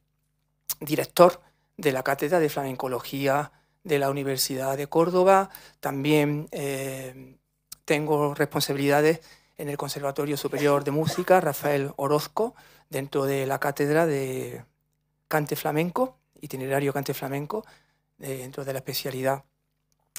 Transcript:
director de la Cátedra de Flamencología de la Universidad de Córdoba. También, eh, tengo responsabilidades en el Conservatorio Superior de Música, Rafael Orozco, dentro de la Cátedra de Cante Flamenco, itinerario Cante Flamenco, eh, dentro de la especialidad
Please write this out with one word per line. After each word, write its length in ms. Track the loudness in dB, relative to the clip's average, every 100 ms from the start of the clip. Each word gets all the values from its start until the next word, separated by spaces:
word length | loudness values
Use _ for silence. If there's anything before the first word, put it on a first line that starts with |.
| _ _ _ _ _ _ -12 -10
director 600 | -4 -2 2 8 8 6 -8 _ _ -6
de 160 | -2
la 100 | -2
Cátedra 380 | -2 -2 0 2
de 80 | 0
Flamencología 1040 | -2 -6 -6 -6 -6 -8 -4 0 0 -2 _ _ _
de 140 | -2 0
la 120 | 0
Universidad 680 | -2 -4 -2 -2 -4 -4 -4
de 120 | 0
Córdoba. 600 | 2 2 4 6 6 4 -6 -20 _
También, 680 | -6 -2 2 4 4 0 -6
eh, 840 | -8 -6 -6 -6 -8 -12 -16 -20 -20 _ _ _ -10
tengo 500 | -2 0 2 2 2
responsabilidades 840 | 0 -2 0 -2 0 2 4 4 2 -4 -20 _ -10
en 100 | -8
el 80 | -6
Conservatorio 600 | -8 -6 -6 -4 -2 -2
Superior 460 | -4 0 2 2
de 80 | 2
Música, 500 | 0 0 0 4 4
Rafael 520 | 4 -2 -2 0 -2 -4
Orozco, 580 | 0 0 0 -2 -4 -4 -20 -20 _
dentro 340 | -8 -4 -2
de 220 | 0 0 -2
la 140 | -2
Cátedra 460 | -2 0 2 4 2
de 580 | 0 -2 -6 -8 -12 -16 _ _ _ _ _ -4
Cante 260 | -2 0
Flamenco, 640 | -4 -2 -2 -2 0 -2 -4 _ _
itinerario 520 | -12 -8 -2 0 0
Cante 220 | -2 -4
Flamenco, 500 | -6 -6 -6 -6 -8 -10 -18 _ _ _ _
eh, 200 | -12 -10
dentro 260 | -10 -10
de 80 | -8
la 80 | -8
especialidad 640 | -6 -8 -6 -4 -2 -2 -6 _ _ _ _ _ _